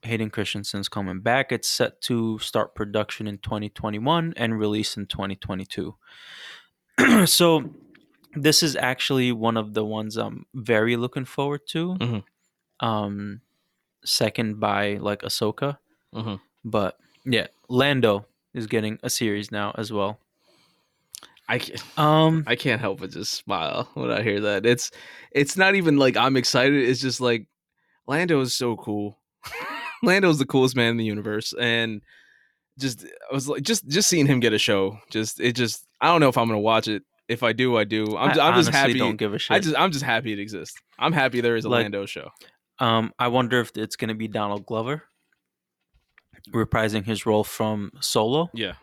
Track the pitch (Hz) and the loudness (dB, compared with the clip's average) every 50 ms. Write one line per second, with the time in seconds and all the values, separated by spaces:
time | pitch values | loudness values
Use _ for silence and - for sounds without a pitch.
0 | - 117 117 110 113 110 - - 101 - - 104 101 - - 101 98 - - 104 | -4 -4 -4 -2 -4 -4 -4 -6 -6 -4 -6 -6 -8 -8 -8 -8 -8 -6 -6 -6
1 | 101 95 95 92 98 120 120 135 135 - - 160 - - - - 123 - - _ | -6 -6 -6 -4 0 0 2 2 0 -2 -4 -4 -4 -4 -2 0 -2 -2 -2 _
2 | - - 127 117 113 113 110 107 - - - 113 104 - _ - 110 104 101 110 | -6 -4 -2 -2 0 -2 -4 -6 -8 -4 -2 -2 -2 -2 _ -8 -8 -4 -2 -2
3 | 104 - - - 110 107 104 - - - 113 104 104 104 _ - - 107 104 104 | -2 -2 -6 -10 -10 -10 -10 -10 -8 -8 -6 -6 -6 -8 _ -8 -8 -6 -6 -4
4 | 113 139 160 170 165 165 165 - 117 113 113 107 107 104 104 107 107 - - 104 | -2 0 0 0 0 -4 -4 -4 -4 -2 -2 -2 0 0 0 -2 -2 -4 -6 -8
5 | 101 - - - 98 98 98 - - - 92 92 98 - - - 85 80 - _ | -10 -10 -8 -8 -6 -6 -8 -10 -8 -8 -8 -8 -8 -10 -8 -8 -8 -8 -10 _
6 | _ - - - - - - - - - - - _ _ _ _ _ _ _ - | _ -20 -20 -20 -20 -20 -20 -20 -20 -20 -20 -20 _ _ _ _ _ _ _ 2
7 | 262 277 240 220 185 160 - - 175 170 165 156 123 - - - _ _ _ - | 6 6 8 6 6 6 6 6 6 6 6 4 2 -2 -12 -18 _ _ _ -20
8 | _ _ _ _ _ _ - 151 139 156 151 - - 156 131 - 131 123 127 - | _ _ _ _ _ _ -8 0 2 4 4 4 2 2 0 0 0 -2 -2 -2
9 | - - 143 131 127 123 120 110 110 113 113 113 110 107 104 110 107 107 107 110 | -2 0 2 2 2 2 0 0 0 0 0 0 -2 -2 -2 -2 -2 -2 -4 -4
10 | 107 107 107 113 113 107 - 123 - _ - 131 110 113 117 110 110 117 120 117 | -6 -6 -4 -4 -4 -4 -6 -12 -16 _ -12 -10 -2 2 2 4 4 2 0 0
11 | 120 123 - 139 127 - - - 139 143 147 143 _ - - 165 165 180 180 185 | -2 -4 -4 -8 -10 -8 -6 -4 -4 -4 -4 -6 _ -6 -6 -4 -4 -4 -4 -4
12 | - 120 120 104 - _ _ _ _ _ _ _ _ _ _ _ - 117 110 107 | -2 -2 -2 -4 -6 _ _ _ _ _ _ _ _ _ _ _ -2 -2 0 -2
13 | 104 101 101 101 101 101 101 113 _ _ _ _ _ _ _ _ _ _ _ _ | -2 -4 -6 -8 -8 -10 -12 -14 _ _ _ _ _ _ _ _ _ _ _ _
14 | _ - - - 117 107 - - 117 110 104 107 110 104 101 101 101 104 101 101 | _ -4 -2 0 0 -2 -2 -2 -4 -4 -4 -2 -2 -2 0 0 0 -2 -4 -4
15 | - 104 104 104 - 98 - - 113 107 107 - 147 143 139 _ _ _ _ _ | -4 -4 -6 -4 -6 -8 -4 -2 -2 -2 -2 -2 -4 -4 -4 _ _ _ _ _
16 | _ _ - 107 113 117 101 95 _ _ _ _ _ 117 104 107 101 90 - _ | _ _ -12 -10 -8 -8 -8 -10 _ _ _ _ _ -2 -2 0 0 0 -4 _
17 | _ _ _ _ _ 135 123 110 - - _ _ _ _ 127 127 139 143 143 131 | _ _ _ _ _ -2 0 0 0 -2 _ _ _ _ 2 2 4 4 4 4
18 | 120 110 101 101 107 _ _ _ _ _ _ 127 113 104 117 113 107 107 110 - | 4 2 2 2 -2 _ _ _ _ _ _ -10 -6 -2 -2 -2 -2 -2 -6 -6
19 | - 123 - - 120 107 101 104 104 101 107 104 101 101 - - 110 98 113 104 | -6 -6 -4 -2 0 0 -2 -2 -4 -6 -6 -6 -4 -4 -6 -8 -8 -4 -2 -2
20 | 98 101 110 - _ _ _ _ _ _ _ _ _ _ _ _ _ _ _ _ | -2 -2 -4 -8 _ _ _ _ _ _ _ _ _ _ _ _ _ _ _ _
21 | _ _ _ - - - _ _ _ - 113 123 - - - - - - - - | _ _ _ -20 -20 -20 _ _ _ -4 -4 -4 -4 -8 -12 -14 -16 -12 -4 0
22 | 151 151 151 156 160 160 160 160 151 113 120 120 - 143 117 107 110 101 98 - | 2 4 6 6 6 6 4 2 0 -2 -4 -2 0 -2 -2 0 -2 -4 -4 -4
23 | 90 95 80 82 104 - - - - - 101 87 80 73 - - - - - 147 | -8 -12 -10 -8 -8 -6 -8 -8 -6 -6 -4 -2 -2 -2 -4 -4 -6 -8 -8 -8
24 | 127 123 117 - 110 113 101 101 104 104 104 95 101 117 123 123 - - - - | -4 -2 -2 0 0 0 0 0 0 0 -2 2 2 2 2 2 -2 -10 -12 -16
25 | - - - - - - - 139 139 139 - 190 190 190 196 196 180 160 147 143 | -20 -20 -20 -20 -20 -4 0 0 0 0 2 2 4 4 4 4 4 4 4 6
26 | 139 131 117 104 120 131 135 131 123 - - 131 123 139 143 143 131 117 131 120 | 4 4 4 4 2 4 2 2 0 2 2 4 4 4 4 4 4 2 2 0
27 | 131 131 117 - 127 123 120 117 101 _ _ _ _ _ _ _ _ _ _ _ | -2 -4 -4 0 0 0 0 0 -4 _ _ _ _ _ _ _ _ _ _ _
28 | _ - 135 156 180 180 165 139 131 123 - - 127 120 113 107 - - 104 104 | _ -4 -2 -2 2 2 2 2 2 0 -2 -2 -2 -2 -2 -4 -6 -6 -4 -4
29 | 104 104 104 _ _ _ _ _ - - - - - - - - - - - - | -4 -6 -8 _ _ _ _ _ -18 -16 -14 -12 -10 -10 -10 -10 -12 -12 -8 0
30 | - 208 180 196 196 180 156 143 139 - - 135 131 131 123 127 117 117 117 117 | 2 4 4 6 6 6 4 4 2 2 4 4 4 4 4 2 2 2 2 0
31 | 113 110 104 104 101 107 107 107 110 - - - 120 117 117 117 113 113 110 104 | -2 -2 -4 -4 -4 -4 -4 -4 -4 -6 -4 -2 0 0 2 0 0 -2 -4 -10
32 | _ _ - - _ _ _ _ _ _ _ _ _ _ _ - 135 135 117 - | _ _ -20 -20 _ _ _ _ _ _ _ _ _ _ _ -6 -6 -6 -6 -6
33 | 95 - 50 - - - 131 139 131 139 139 107 139 - 226 - - 131 143 190 | -14 -20 -20 -20 -12 -6 -6 -4 -4 -4 -6 -4 -2 -2 -2 -2 -2 -2 0 0
34 | 208 - 185 165 139 143 139 127 117 117 107 104 - - 107 98 95 95 104 107 | 2 2 4 4 4 4 4 4 4 4 2 2 2 2 2 2 2 0 -2 -8
35 | - _ - 110 110 107 - - 95 123 120 120 123 113 110 - - _ _ _ | -18 _ -4 -4 -4 -4 -4 0 0 0 2 2 -2 -2 -2 -8 -12 _ _ _
36 | - 156 175 165 151 135 123 131 117 113 110 104 104 110 113 110 110 113 107 98 | 2 4 6 6 6 6 4 4 2 2 0 0 2 4 2 2 2 0 -4 -6
37 | - _ _ _ _ - 117 113 123 117 113 110 127 127 120 113 107 104 110 107 | -6 _ _ _ _ -6 -4 0 2 0 2 2 2 2 4 2 2 2 0 -2
38 | 107 107 107 87 123 143 - 160 143 160 175 180 165 170 147 139 139 120 120 131 | -2 -2 -2 0 2 2 4 6 4 6 6 6 4 6 4 2 2 2 2 2
39 | 110 98 110 107 110 104 101 123 - - 151 196 - 156 151 131 165 190 156 135 | 0 0 0 -2 -2 -2 -2 -4 -2 0 0 0 2 0 0 2 2 0 0 -2
40 | 139 131 117 113 110 113 107 101 101 107 107 90 78 - - - _ _ _ - | -2 0 0 0 -2 -4 -6 -6 -8 -10 -10 -12 -12 -12 -16 -20 _ _ _ -2
41 | 120 151 165 151 135 131 117 120 117 120 117 113 110 110 123 117 113 104 104 98 | -2 0 2 2 2 2 0 2 2 2 2 0 0 2 2 2 2 0 -4 -6
42 | 98 98 - - 67 - _ _ - - _ _ _ _ _ - 131 117 113 113 | -6 -8 -10 -12 -14 -16 _ _ -20 -20 _ _ _ _ _ -2 2 2 4 2
43 | 113 113 - - 123 123 120 127 127 113 127 123 113 - _ 107 110 107 - - | 2 0 -2 -2 -2 2 2 2 2 4 2 0 0 0 _ -8 -8 -8 -6 -6
44 | - 110 110 107 110 107 104 110 107 101 101 104 95 - 113 110 110 123 147 151 | -6 -6 -4 -6 -8 -6 -4 -4 -2 -2 -4 -6 -6 -6 -6 -4 -4 -4 -6 -8
45 | - _ _ _ _ _ _ _ _ _ _ _ _ _ _ _ _ _ _ _ | -8 _ _ _ _ _ _ _ _ _ _ _ _ _ _ _ _ _ _ _
46 | _ _ _ _ _ _ _ _ _ - 101 117 110 - - 117 110 110 104 110 | _ _ _ _ _ _ _ _ _ -4 -2 -2 0 2 2 0 2 2 0 -2
47 | 98 107 113 95 - 113 107 107 104 - - - 113 110 107 104 101 - _ - | -2 -4 -6 -4 0 2 2 2 2 0 -4 -4 -2 -2 -2 -4 -6 -10 _ -8
48 | - - - 120 107 113 131 151 170 170 - 117 107 92 82 - | -6 -2 0 2 2 2 2 0 -2 -2 -4 -6 -8 -8 -8 -12